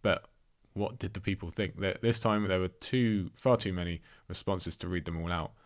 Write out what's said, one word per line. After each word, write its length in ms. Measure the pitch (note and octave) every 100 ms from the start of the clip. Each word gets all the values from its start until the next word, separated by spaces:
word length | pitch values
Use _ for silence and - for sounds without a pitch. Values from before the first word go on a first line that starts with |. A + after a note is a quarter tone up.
But 260 | G2+ - - _ _ _ _
what 240 | G2+ G2+ B2
did 160 | G2+
the 60 | G2
people 300 | G2 G2 E2+
think? 300 | - F2 -
Th-, 160 | F#2+ -
this 200 | A#2 A2+
time 260 | A2+ G#2 G2+
there 140 | F#2
were 80 | F#2
too, 600 | - - B2+ A#2 G#2 E2+
far 220 | - C3 A#2+
too 160 | G2+
many 300 | F2+ F2 E2+ - - -
responses 480 | F2+ - F#2 E2+ -
to 100 | F2
read 160 | F2+
them 160 | E2+ E2
all 120 | E2+
out, 200 | F2 D#2+ -